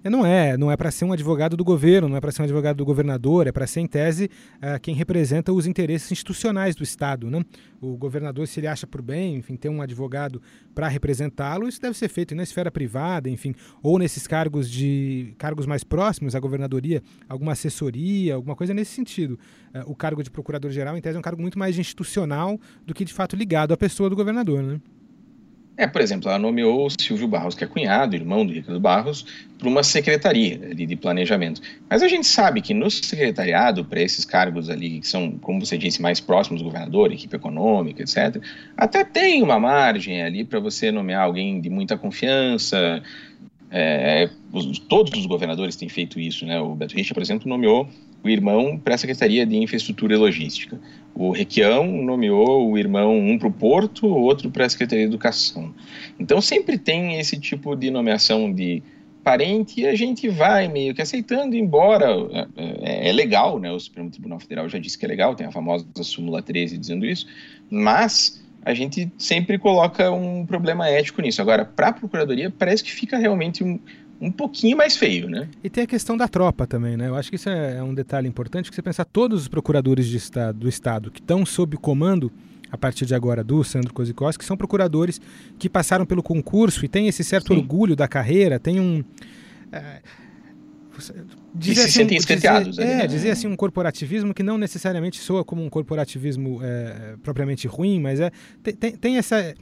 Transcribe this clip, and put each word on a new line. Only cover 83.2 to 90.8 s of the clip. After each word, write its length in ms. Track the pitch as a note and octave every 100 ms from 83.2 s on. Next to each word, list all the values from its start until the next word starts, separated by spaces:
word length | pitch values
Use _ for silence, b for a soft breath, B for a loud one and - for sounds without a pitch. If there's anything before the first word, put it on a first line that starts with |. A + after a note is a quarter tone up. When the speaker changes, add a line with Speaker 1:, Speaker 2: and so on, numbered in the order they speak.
| A#2+ A#2+
Speaker 1:
do 200 | A2 D3+
Sandro 280 | C#3+ C3 A#2+ -
Kozikowski, 500 | A#2+ A#2+ D3+ D3+ -
são 100 | F#3+
procuradores 640 | G3 G3+ F3+ D3+ F3 - B B B -
que 100 | F#3
passaram 380 | F#3 - F#3 F3+
pelo 160 | F3+
concurso 640 | - E3 - G3+ A3 - C#3
e 20 |
têm 200 | F#3+ G#3+
esse 160 | -
certo 240 | E3+ G3 -
Speaker 2:
Sim. 120 | F#3
Speaker 1:
orgulho 360 | C3 E3 G#3+ C#3+
da 120 | C#3+
carreira, 520 | C#3+ A2+ F3+ F#3+ B2+
tem 200 | D#3 F#3
um... 240 | F#3 D#3+ C3+ B B B B B -
é, 300 | D3 D3 C#3 B B B B B - - -